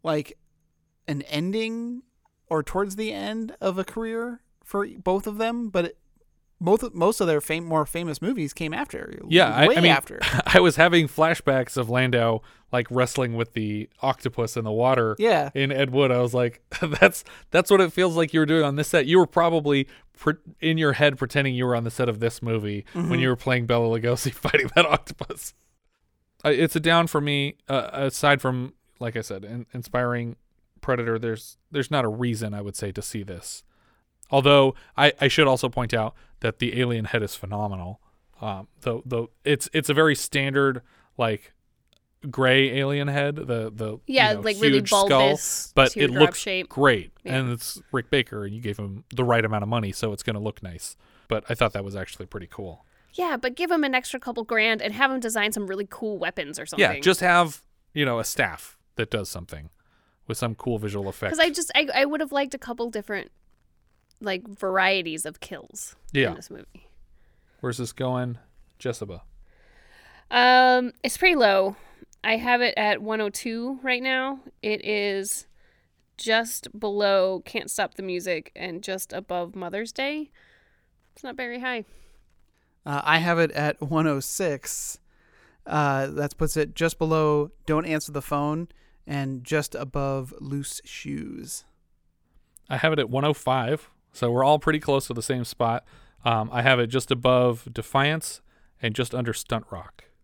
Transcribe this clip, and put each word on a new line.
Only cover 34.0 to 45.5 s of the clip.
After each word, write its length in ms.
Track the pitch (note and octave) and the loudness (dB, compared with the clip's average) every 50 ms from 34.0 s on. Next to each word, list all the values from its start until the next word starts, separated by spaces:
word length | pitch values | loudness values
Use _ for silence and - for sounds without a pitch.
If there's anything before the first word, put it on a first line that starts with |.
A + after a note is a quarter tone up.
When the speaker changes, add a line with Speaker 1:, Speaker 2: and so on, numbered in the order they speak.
| _ _ _ _ - _ | _ _ _ _ -8 _
Speaker 2:
Although, 440 | - C#3 C3 C#3+ C#3+ C#3+ C3+ C3+ C3 - - - _ | 2 4 8 8 8 8 8 6 2 -2 -16 -10 _
I, 160 | - C#3+ D3 - - | 4 4 4 6 4
I 80 | C#3 C3+ | 2 2
should 180 | - - D#3 | 4 6 6
also 220 | C3+ C3 B2+ - B2+ | 6 4 2 0 -2
point 260 | - - B2 A2+ - | -2 -2 -2 0 0
out 200 | A2+ G#2+ A2+ - - - _ - - | -2 -2 -2 -6 -12 -20 _ -14 -4
that 180 | - A2+ G#2+ _ | -4 -4 -2 _
the 220 | B2 A#2+ G#2+ B2 | -4 -2 0 0
alien 260 | B2+ A#2+ A#2+ A2+ A2 | 0 0 0 -2 -4
head 160 | G#2 - A#2 | -2 -2 -4
is 120 | G#2+ G2+ - | -4 -4 -8
phenomenal. 640 | - - F#2 G#2 G#2 G#2+ G2+ G2 F#2 F2+ F2+ G#2 _ _ _ _ _ _ _ _ _ | -10 -10 -8 -6 -4 -4 -4 -6 -8 -10 -10 -12 _ _ _ _ _ _ _ _ _
Um, 260 | G#2+ G#2+ G2 F#2+ A2 _ _ _ | -8 -8 -8 -8 -12 _ _ _
though, 220 | - B2+ A#2 A#2 - | -6 -4 -4 -4 -6
though 240 | B2+ B2+ A#2 A#2 - _ _ _ | -6 -4 -4 -4 -6 _ _ _
it's, 240 | D3 D3 - - - | 0 0 0 -2 -4
it's 160 | - D#3+ D3 - | -4 -4 0 0
a 60 | D3 | 2
very 200 | C#3+ D#3+ D#3+ C#3+ | 4 4 4 2
standard, 680 | - - - - C#3+ C3+ C#3 C3+ C#3 C#3 C#3 B2+ B2+ _ _ _ _ _ _ _ | 0 -4 -4 -2 -2 -2 0 0 2 2 2 0 -2 _ _ _ _ _ _ _
like, 360 | - A#2+ A2+ G#2+ - - - _ _ _ _ _ _ _ _ _ _ _ _ _ _ - C#3 | -2 -2 -2 -2 -4 -6 -18 _ _ _ _ _ _ _ _ _ _ _ _ _ _ -14 -10
gray 460 | A#2+ C3+ C3 B2+ B2+ C3+ C3+ C3+ A#2 C3+ | -2 2 4 6 6 6 4 2 0 -2
alien 300 | C#3 C#3 C#3+ C#3+ C#3+ C#3+ | -2 0 -2 -2 -2 -2
head, 280 | C#3+ C#3+ C#3+ C#3+ D3 | -2 -2 -2 -2 -4
the, 360 | D#3 - B2+ A#2+ A#2 A2 A2+ G#2+ | -6 -4 -4 -4 -4 -4 -6 -8
the, 240 | A2 A2 G#2+ A2 C3 _ | -8 -8 -8 -8 -10 _
Speaker 3:
Yeah, 240 | - C4 C4 A#3 G#3+ | -2 2 4 4 4
Speaker 2:
you 40 | G#3+ | 2
know, 40 | G#3 | 0
Speaker 3:
like, 140 | G3+ A3 G#3 G3 | -2 -4 -2 2
really 180 | - D3 C3+ C3+ | 4 4 4 4
Speaker 2:
huge 100 | C3+ - | 4 4
skull, 200 | A3 G3 G3 G3+ | 4 4 6 6
Speaker 3:
bulbous 640 | C#3+ C3 C3+ C#3 D3 D3+ - - | 6 6 6 6 4 2 -2 -6